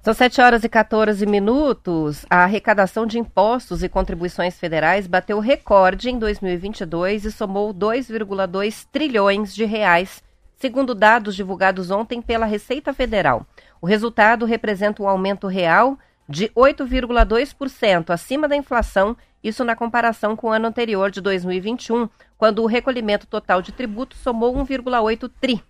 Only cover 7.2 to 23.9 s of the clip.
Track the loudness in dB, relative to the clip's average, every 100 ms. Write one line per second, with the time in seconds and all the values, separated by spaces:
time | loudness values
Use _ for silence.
7.2 | -6 -8 -6 -4 -4 -4 -2 -2 -6 -8
8.2 | -6 -4 -4 -2 -4 -6 -10 -6 -2 2
9.2 | 2 2 -4 -4 -4 0 4 4 2 -12
10.2 | _ _ _ _ -4 -2 -2 4 6 6
11.2 | 2 -8 -8 0 0 0 -4 -4 -4 -8
12.2 | -4 -2 -2 -4 -4 -6 -6 -4 -2 0
13.2 | 0 0 -6 -20 _ _ 0 0 0 4
14.2 | 4 4 0 -2 -2 -2 -2 0 0 0
15.2 | 0 -4 -4 0 4 4 4 0 _ _
16.2 | -12 -6 -4 4 4 4 -4 -4 0 2
17.2 | 4 2 -2 -6 -10 0 2 2 0 -4
18.2 | -4 -4 -2 -2 -2 -2 0 0 0 -2
19.2 | _ _ -8 -4 -4 -2 -2 0 0 0
20.2 | -4 -4 -2 0 -2 -4 -2 0 -2 -2
21.2 | -2 -2 -2 -4 -4 -8 -4 -2 -2 _
22.2 | _ _ 0 2 0 0 -2 -4 -2 -2
23.2 | -2 -8 0 -2 -2 -10 -8